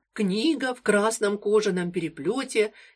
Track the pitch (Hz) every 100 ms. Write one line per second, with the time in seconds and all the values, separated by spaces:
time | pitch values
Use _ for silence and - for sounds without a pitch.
0 | _ - 190 208 311 294 262 247 - 202
1 | 220 - 202 208 202 214 208 185 175 180
2 | 160 143 156 269 262 226 214 - -